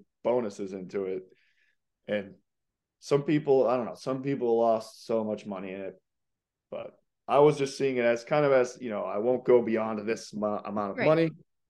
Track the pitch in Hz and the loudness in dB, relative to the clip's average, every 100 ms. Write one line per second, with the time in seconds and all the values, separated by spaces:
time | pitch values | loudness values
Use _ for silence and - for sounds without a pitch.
0 | _ _ 117 123 107 - 95 95 90 101 | _ _ 0 0 -2 -6 -10 -10 -8 -6
1 | 95 95 - _ _ _ _ _ _ _ | -6 -6 -10 _ _ _ _ _ _ _
2 | - 104 95 - _ _ _ _ _ _ | -6 -6 -6 -16 _ _ _ _ _ _
3 | - 143 147 151 147 131 113 127 101 82 | -2 0 2 0 2 4 4 0 -4 -8
4 | 131 131 139 135 120 117 117 113 - - | -6 -4 -4 -2 0 2 4 2 -2 -12
5 | - 113 107 104 107 95 95 98 95 - | -4 -2 -2 -6 -8 -10 -10 -10 -10 -14
6 | _ _ _ _ _ _ _ 143 - - | _ _ _ _ _ _ _ -12 -12 -18
7 | _ _ - 131 151 147 135 - 139 123 | _ _ 0 6 6 4 -2 -2 -2 2
8 | 117 117 - 151 143 131 123 - 123 101 | 2 0 0 2 4 4 2 -4 -8 -6
9 | 92 101 120 123 - 123 110 110 110 107 | -4 -2 0 0 4 4 4 -2 -2 -4
10 | 104 110 - 104 104 104 - 104 101 95 | -4 -6 -8 -6 -4 -4 -6 -6 -4 0
11 | 151 160 165 - _ _ | 2 4 2 -4 _ _